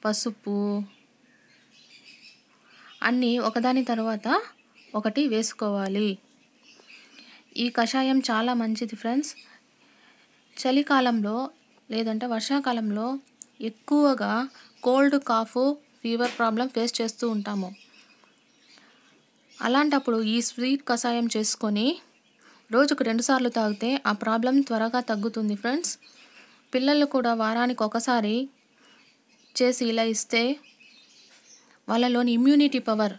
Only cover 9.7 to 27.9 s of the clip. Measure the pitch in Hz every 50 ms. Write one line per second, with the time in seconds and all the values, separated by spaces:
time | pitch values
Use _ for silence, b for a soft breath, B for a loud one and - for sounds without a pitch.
9.7 | _ _ b b b b b b b b b b b b b _ _ - - 254
10.7 | 262 277 294 - 294 269 254 247 240 226 208 202 214 233 262 277 - _ _ _
11.7 | _ _ _ _ 220 220 226 226 220 220 240 247 233 220 220 - 277 285 277 269
12.7 | 247 233 220 214 202 208 220 240 262 277 - _ _ _ - _ _ _ - 226
13.7 | 220 _ _ - 294 294 294 285 269 226 214 202 208 226 254 269 B B B B
14.7 | B _ - 247 247 262 277 285 277 277 277 - 233 226 226 220 - 247 254 277
15.7 | 294 294 _ _ _ _ _ 233 233 233 240 247 247 - 240 226 220 220 247 262
16.7 | 254 233 226 240 - - 233 226 220 - - 233 220 214 202 208 208 196 190 185
17.7 | 202 - - _ _ - - _ - _ - _ _ _ _ _ _ _ b b
18.7 | b b b b b b b b b b b _ _ _ _ _ - - 247 226
19.7 | 247 269 294 302 285 277 269 - 233 220 226 214 220 233 233 - - - 240 254
20.7 | 269 277 - - 247 233 - 247 233 240 240 233 - 220 214 214 - - - 214
21.7 | 208 208 220 262 339 339 - _ _ _ _ _ _ _ b b b b b b
22.7 | 208 240 285 285 294 285 247 226 226 233 240 - 269 262 254 240 233 233 220 214
23.7 | 208 202 - 233 269 277 - - 214 202 - 220 220 226 226 247 269 277 277 -
24.7 | 226 220 220 226 226 254 247 - 226 208 202 233 226 226 220 208 208 202 - 233
25.7 | 254 311 349 - - - B B B B B B B B B B B B B B
26.7 | - 254 262 277 294 294 294 285 - 269 247 240 233 226 220 214 226 233 240 247
27.7 | 247 240 220 214